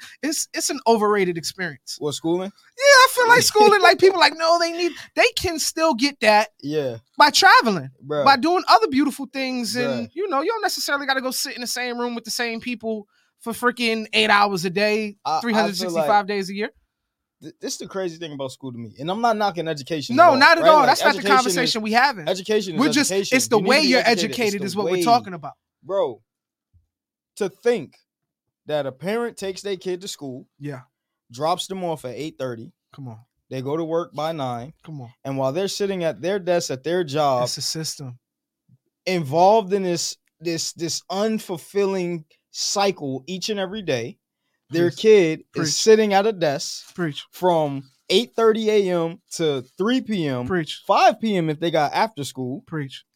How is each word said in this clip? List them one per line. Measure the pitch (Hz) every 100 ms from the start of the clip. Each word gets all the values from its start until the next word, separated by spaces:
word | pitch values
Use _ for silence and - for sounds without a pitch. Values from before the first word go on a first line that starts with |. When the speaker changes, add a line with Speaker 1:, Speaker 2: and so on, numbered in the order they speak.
| - -
Speaker 1:
it's, | 285 311 -
it's | 311 320
an | 285 226
overrated | 226 208 208 180 170
experience. | 143 - 175 135 - -
Speaker 2:
What, | 147
schooling? | 135 165 180 190 - _ -
Speaker 1:
Yeah, |
I | 554 539 508
feel | 508 466
like | 494
schooling, | - 427 415 403
like, | 349 381
Speaker 2:
<laughs> | 381
Speaker 1:
people | 370
like, | 294 320
no, | 330 339
they | 339
need, | 339 349 - - -
they | 427 -
can | 370 320
still | - - 320 233
get | 285 277
that | 214 214 214 _
Speaker 2:
Yeah. | 143 156 135 113 _ -
Speaker 1:
by | 294
traveling, | - 381 494 247 180 131 - 135
Speaker 2:
Bruh. | 147
Speaker 1:
by | 247 277
doing | 311 359 -
other | 370 427
beautiful | 269 294 - 269
things, | 277 262 254 214 247
and, | 247 247 -
Speaker 2:
Bruh. |
Speaker 1:
you | 302 403
know, | 269
you | 330
don't | 453
necessarily | 403 - - 285 277
gotta | 262
go | 254
sit | - 277 247
in |
the | 247
same | 247 247 240
room | 240
with | 233 226
the |
same | - 240 226
people | 247 226 226 220 202 _ _ _
for | 233
freaking | 220 240 240 233 226 214
eight | 214 214
hours | 208 208 196
a | 185
day, | 175 214 214 214 - -
Speaker 2:
I, |
I | 156
feel |
Speaker 1:
three | 233
hundred | 220 208 180
sixty-five | 220 165 151
Speaker 2:
like | 208 196
Speaker 1:
days | 202 190
a |
year. | 202 226 _ _ _ _ _ _ _
Speaker 2:
th-, | - -
this | 254
is | -
the | 208
crazy | 190 185 165
thing | 165
about | 143 131
school | - 131
to | 120
me, | 113 107
and | 156
I'm | 208
not | 233 214
knocking | 208 170 160
education | 151 127 160 127 254
Speaker 1:
No, |
Speaker 2:
at | 339
all, | 262
Speaker 1:
not | 302 339
at |
Speaker 2:
right? | 320
Speaker 1:
all. | 311
Speaker 2:
Like, | 254
Speaker 1:
That's | -
not | 294
the | -
Speaker 2:
education | 196
is, | 262
Speaker 1:
conversation | 240 180 240 226
we | 214
having. | 226 277 214 156
Speaker 2:
education | 190 196 214 190 175
is |
Speaker 1:
We're | 285
just, | 240 269
Speaker 2:
education. | 196 202 262
Speaker 1:
it's | 240
the | 214
Speaker 2:
You |
need | 190
Speaker 1:
way | 277
Speaker 2:
to |
be | 277
Speaker 1:
you're | 247
Speaker 2:
educated. | 226 240
It's | 226 -
Speaker 1:
educated | 214 202
Speaker 2:
the | 196
Speaker 1:
is | 190
what | 190
we're |
Speaker 2:
way. | 185
Speaker 1:
talking | 175 240 202
about. | 175 139 - _ _
Speaker 2:
Bro, | - 196 156 110 _ _ _ _ _ _ _ _ _ _ _ -
to | 196
think | - 233 233 120 _ _ _ _ _ _ _ -
that | 151 135
a |
parent | 131 180 226 233 -
takes | 196 190
their | 202 185
kid | 185 180
to | 196
school, | - 139 127 196 -
Speaker 1:
Yeah. | 143 131 - _ _ _ _
Speaker 2:
drops | 117 156 175 -
them | 190
off | 175 156 127
at | 117
eight | 156 160
thirty. | 131 113 110 _ _
Speaker 1:
Come | - 127
on. | 113 _ _ -
Speaker 2:
They | 131
go | 131 160
to |
work | 160 165 170
by | 143 156
nine. | 165 131 120 131 -
Speaker 1:
Come | - 151
on. | 120 _
Speaker 2:
And | 135 135
while | 139
they're | 151 196
sitting | - 202 190
at | 165 120
their | 165 202
desk | 175 175 165
at | 131
their | 151 180 160
job, | 143 143 127
Speaker 1:
It's | 123 -
a |
system. | - 160 151 - 135 123 _ _ _ _ _ _ _ _ -
Speaker 2:
involved | 185 139 156 185 220 185
in | 202
this, | 185 170 - - _ _
this, | 165 165 -
this | - 165 - -
unfulfilling | 185 220 220 214 170 - 202 196 190 175 170 156 _ _
cycle | - - 208 202 - 143 131 131
each | 185 196
and | 208
every | 185 214
day, | 170 123 120 - _ _ _ _ -
their | 165 175
Speaker 1:
Preach. | -
Speaker 2:
kid | 220 208 165 160 -
Speaker 1:
Preach. | - 160
Speaker 2:
is | -
sitting | 220 220 214
at | 196 214
a |
desk | 190 160 139 - - -
Speaker 1:
Preach. | - 165 139 -
Speaker 2:
from | - 180 165 151 139 139 _ -
eight | 190 240 -
thirty | 226 220 220
A | 214 190 175
M | 165 170 -
to | - 156 135 127 -
three | 202 254
P | 247 208 151
M, | 127 127
Speaker 1:
Preach. | 185 151 - -
Speaker 2:
five | 220 359 -
P | 226 196
M | 160
if | 151
they | 170
got | 160 143
after | 175 220 143 131
school. | - 127 135 -
Speaker 1:
Preach. | 156 135 - _